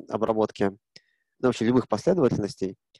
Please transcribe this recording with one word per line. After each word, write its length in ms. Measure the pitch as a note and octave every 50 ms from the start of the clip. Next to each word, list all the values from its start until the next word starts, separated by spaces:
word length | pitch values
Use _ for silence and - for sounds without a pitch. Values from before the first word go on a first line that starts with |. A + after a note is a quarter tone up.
| - -
обработки, 560 | A2 G#2 A2 A2 A2 A2 G#2+ - - - G#2 G2 F#2+ - _ _ - - _ _ _ _ _ _ _ _
ну, 80 | - B2+
вообще 160 | A#2 - A2+
любых 220 | A2+ B2+ B2+ - -
последовательностей, 880 | G#2+ - - E3 F#3+ F3+ C#3 A#2 F#2 F#2+ G#2 F#2+ - - G2 F#2+ F#2+ - _ _ _